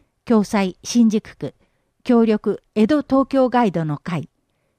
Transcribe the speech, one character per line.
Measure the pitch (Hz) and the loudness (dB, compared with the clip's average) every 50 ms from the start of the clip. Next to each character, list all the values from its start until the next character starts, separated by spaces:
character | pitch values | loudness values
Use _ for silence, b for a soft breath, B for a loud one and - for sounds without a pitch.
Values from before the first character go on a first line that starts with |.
| _ _ _ _ _ | _ _ _ _ _
共 | - 240 214 196 | 0 0 0 0
催、 | - - 208 196 185 175 - - | 0 -2 -2 -2 -4 -6 -10 -12
新 | - - 240 233 226 | -2 2 2 2 2
宿 | 202 214 - - - | 2 -2 -4 -8 -12
区。 | - - 127 - _ _ _ _ _ _ _ _ _ - | -14 -14 -14 -14 _ _ _ _ _ _ _ _ _ -2
協 | - 247 233 226 | 0 2 2 2
力、 | 220 214 214 - 214 185 - - _ _ | 2 0 -2 -2 -6 -6 -6 -10 _ _
江 | 214 214 | 0 0
戸 | 202 302 294 | 2 2 -2
東 | 277 - 262 269 269 | 0 0 0 0 0
京 | - - 269 254 247 | 0 0 0 0 2
ガ | 226 247 240 | 0 0 0
イ | 202 | 0
ド | 156 175 160 | -2 -4 -4
の | 156 147 | -6 -6
会。 | 143 - - 175 160 135 - _ _ _ _ _ _ _ _ _ | -8 -8 -8 -8 -8 -10 -12 _ _ _ _ _ _ _ _ _